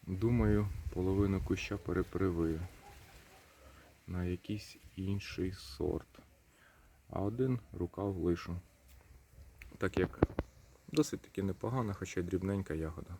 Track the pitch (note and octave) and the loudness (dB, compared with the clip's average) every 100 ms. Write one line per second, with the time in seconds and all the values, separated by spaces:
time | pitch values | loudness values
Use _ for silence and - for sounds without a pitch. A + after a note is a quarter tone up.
0 | - F#2 A2 A#2+ G#2+ G#2 G#2 - - F2+ | -4 0 4 4 6 6 4 -2 -4 -2
1 | F#2 F#2+ G2+ F#2+ - F#2+ - G2+ - F2+ | 0 4 4 4 2 -2 0 -4 0 0
2 | F2+ - F#2+ E2+ E2 D#2+ F2+ - - - | 0 0 0 4 2 2 -4 -12 -20 -20
3 | - - - - - - - - - - | -20 -20 -20 -20 -20 -20 -20 -20 -20 -20
4 | - F2+ F2+ F2+ - G#2 - - - - | -6 -2 -2 -4 -4 -6 -6 -18 -16 -6
5 | F#2+ G2 - - F#2 F#2 - - E2 D#2+ | -2 -2 -4 -4 -4 -4 -12 -4 -2 -2
6 | - - - _ _ _ - - - - | -6 -20 -20 _ _ _ -20 -20 -20 -20
7 | - - G2 A#2 C3 B2+ - F#2 F2 - | -8 -2 -2 0 0 0 -4 -6 -4 -2
8 | G2+ F#2+ E2+ E2+ - F2 - - - - | -2 2 2 2 0 -8 -8 -20 -20 -20
9 | - - - - - - - - F#2+ - | -20 -20 -20 -20 -20 -18 -18 -2 0 2
10 | F#2 - - - - - - - - - | 0 4 2 2 -8 -12 -20 -20 -2 2
11 | D3 - - - G2 F#2 G#2+ C3 A2 G2 | 2 0 -8 -2 -2 0 -2 0 -2 -2
12 | F#2 - F2+ F#2 F#2+ G2 F#2+ D#2 D#2+ D#2+ | -4 -2 0 0 2 0 0 -2 -4 -6
13 | - F2+ | -12 -14